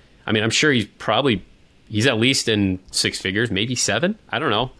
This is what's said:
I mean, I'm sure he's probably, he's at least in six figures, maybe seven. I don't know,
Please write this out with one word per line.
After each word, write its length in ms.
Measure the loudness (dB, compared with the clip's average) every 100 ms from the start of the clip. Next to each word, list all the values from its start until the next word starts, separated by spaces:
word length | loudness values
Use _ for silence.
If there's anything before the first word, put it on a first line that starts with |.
| -18 -14 -4
I 60 |
mean, 100 | 0
I'm 60 | 0
sure 220 | 2 2
he's 140 | 2 -2
probably, 580 | -6 -2 0 2 0 -4 -20 -20 _ -8
he's 180 | -2 0
at 100 | 2
least 300 | 2 2 0
in 320 | 0 0 -2 -6
six 280 | -2 -2 -2
figures, 320 | -4 -2 -2
maybe 240 | -2 -2 -2
seven. 420 | -2 0 -2 -4 -6
I 100 | -4
don't 100 | 0
know, 220 | 0 -2 -6